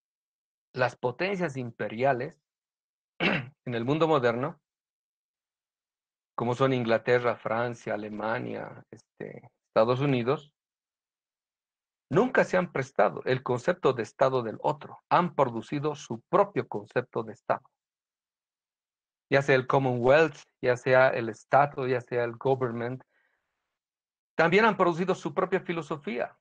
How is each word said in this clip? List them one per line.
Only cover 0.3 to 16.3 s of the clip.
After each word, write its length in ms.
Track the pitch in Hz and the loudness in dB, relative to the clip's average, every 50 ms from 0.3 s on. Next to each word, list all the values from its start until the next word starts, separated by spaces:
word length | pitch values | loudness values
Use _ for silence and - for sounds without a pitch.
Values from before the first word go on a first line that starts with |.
| _ _ _ _ _ _ _ _ - | _ _ _ _ _ _ _ _ -4
las 240 | 127 127 120 - | -2 -2 -2 -2
potencias 600 | - - 123 123 - 175 190 202 180 180 156 131 | -4 -6 -6 -4 -2 -4 -4 -2 -4 -4 -6 -4
imperiales 840 | 131 123 117 110 - 113 104 107 113 127 139 131 120 - 160 - _ _ _ _ _ _ _ _ _ | -6 -10 -10 -8 -8 -8 -8 -4 0 0 0 0 0 -2 -10 -12 _ _ _ _ _ _ _ _ _
<clears throat> 380 | _ _ _ _ _ _ _ - | _ _ _ _ _ _ _ -4
en 560 | 165 196 202 147 120 - _ _ - 123 120 | -2 -2 0 -2 -6 -8 _ _ -10 -8 -6
el 100 | 117 117 | -4 -2
mundo 240 | 127 147 160 165 160 | 0 0 2 2 2
moderno, 520 | 156 139 123 120 113 120 131 160 175 _ _ _ _ _ _ _ _ _ _ _ _ _ _ _ _ _ _ _ _ _ _ _ _ _ _ _ _ _ _ _ _ _ _ _ - | 2 4 2 2 0 0 -4 -6 -8 _ _ _ _ _ _ _ _ _ _ _ _ _ _ _ _ _ _ _ _ _ _ _ _ _ _ _ _ _ _ _ _ _ _ _ -8
como 200 | - 117 117 123 | -6 -4 -4 0
son 180 | 120 135 135 135 | 0 2 2 2
Inglaterra, 640 | 123 120 113 113 110 - - 123 123 120 120 107 | 0 0 0 0 0 2 2 2 2 2 0 -2
Francia, 580 | - - - 110 113 120 123 120 113 - 113 107 | -2 -4 -6 -4 -2 -4 -4 -6 -8 -8 -8 -6
Alemania, 880 | 104 107 107 107 104 104 110 117 127 120 113 107 107 107 - 113 113 - _ | -6 -6 -10 -10 -6 -4 -4 -4 -4 -6 -8 -8 -10 -12 -12 -16 -20 -20 _
este, 600 | - - _ _ _ - - - - - - - _ _ _ _ | -20 -20 _ _ _ -14 -14 -14 -14 -16 -20 -20 _ _ _ _
Estados 320 | - - 113 117 127 127 | 2 2 4 4 2 0
Unidos, 540 | 143 143 135 123 117 120 147 156 147 _ _ _ _ _ _ _ _ _ _ _ _ _ _ _ _ _ _ _ _ _ _ _ _ _ _ _ _ _ _ _ _ - | 2 0 0 0 2 0 -2 -2 -4 _ _ _ _ _ _ _ _ _ _ _ _ _ _ _ _ _ _ _ _ _ _ _ _ _ _ _ _ _ _ _ _ 0
nunca 340 | 131 175 240 254 - 185 180 | 2 2 2 4 4 2 2
se 120 | - - | 2 2
han 160 | 185 180 - - | 0 -2 0 -4
prestado 500 | 143 131 - - - - - - - - | -6 -6 -4 0 0 2 2 0 -2 -2
el 180 | - 131 127 - | -2 -2 -2 0
concepto 500 | - 123 120 - 175 185 - - 147 123 | -2 -4 -2 0 -2 -2 2 2 0 0
de 100 | 120 107 | 0 -4
Estado 400 | - _ - 139 131 131 127 117 | -8 _ 0 0 2 2 0 -2
del 160 | 110 101 - - | -4 -8 -4 -4
otro, 380 | 151 147 147 - - - - _ - | -4 -4 -4 -8 -20 -20 -18 _ 0
han 260 | - 160 180 165 - | 2 2 2 2 2
producido 600 | - 139 123 117 113 107 - 147 147 139 151 147 | 0 0 0 0 -8 -8 -6 -8 -6 -4 -6 -6
su 260 | 143 - - 120 113 _ | -6 -10 -10 -10 -10 _
propio 380 | - | 0